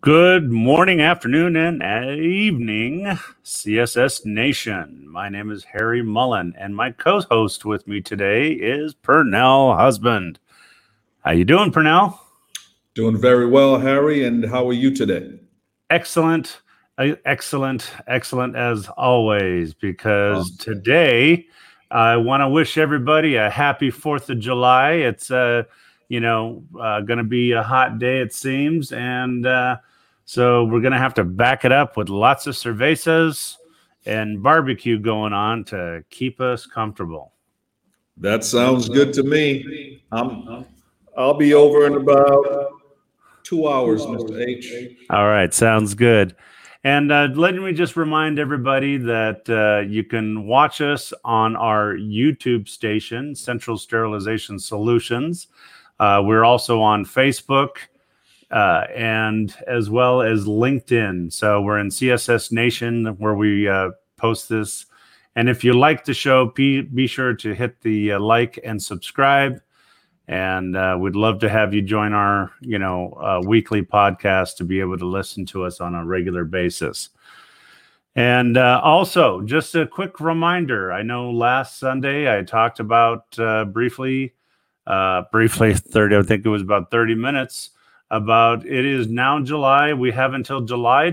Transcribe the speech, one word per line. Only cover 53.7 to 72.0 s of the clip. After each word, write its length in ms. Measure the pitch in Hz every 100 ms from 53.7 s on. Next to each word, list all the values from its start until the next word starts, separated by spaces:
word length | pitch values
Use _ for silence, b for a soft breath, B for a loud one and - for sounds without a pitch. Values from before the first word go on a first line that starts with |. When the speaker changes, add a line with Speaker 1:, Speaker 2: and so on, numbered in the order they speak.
| 107
Speaker 1:
Sterilization 800 | - 113 113 107 101 110 - 101
Solutions. 920 | - 107 107 120 - 120 156 175 - b b b b _
Uh, 240 | 104 101 101
we're 200 | 110 113
also 360 | 123 - 117
on 240 | 110 104 95
Facebook, 720 | - 135 123 - 135 143 - - _ _ _ _ _ _
uh, 340 | - 101 82 - -
and 600 | 117 110 110 107 107 - -
as 240 | 120 104
well 320 | 117 123 127
as 240 | 113 110 101
LinkedIn. 880 | 107 127 135 - 120 104 90 85
So 280 | - 107 104
we're 180 | 101 104
in 100 | 101
C 220 | - 127
S 180 | 120 -
S 220 | 117 -
Nation 560 | 113 120 117 117 117 113 95
where 160 | 107
we, 340 | 101 107 101 101
uh, 220 | 98 95 92 _ _
post 320 | 113 110 -
this. 360 | 113 104 - - b b b b 120
And 140 | 117
if 140 | 123
you 100 | 123
like 320 | 123 147 156 -
the 80 |
show, 320 | 131 143 131 123 -
be, 260 | 139 135
be 260 | 143 123 127
sure 260 | - 127
to 200 | 110 110
hit 280 | 107 120 _
the, 320 | 110 107 104
uh, 60 | 101
like 400 | 104 117 120 -
and 180 | 117 107
subscribe. 760 | - 90 - - 139 139 139 117 _ _ _ _ _ _ -
And, 500 | 92 92 92 92 92
uh, 180 | 92 90
we'd 180 | 95 98
love 240 | 110 98
to 100 | 107
have 240 | 110 104
you 80 | 104
join 320 | 98 107